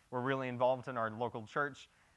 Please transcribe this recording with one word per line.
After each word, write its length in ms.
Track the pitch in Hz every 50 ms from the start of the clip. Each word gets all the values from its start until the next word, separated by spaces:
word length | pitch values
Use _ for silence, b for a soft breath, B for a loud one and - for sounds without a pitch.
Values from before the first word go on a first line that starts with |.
| _ -
We're 100 | 131 123
really 260 | 123 135 135 135 131
involved 400 | 127 123 120 127 123 131 127 113
in 100 | 135 127
our 140 | 120 113 110
local 340 | 107 110 120 113 - 120 107
church. 440 | 107 - 151 143 143 131 - - - _ _ _ _ _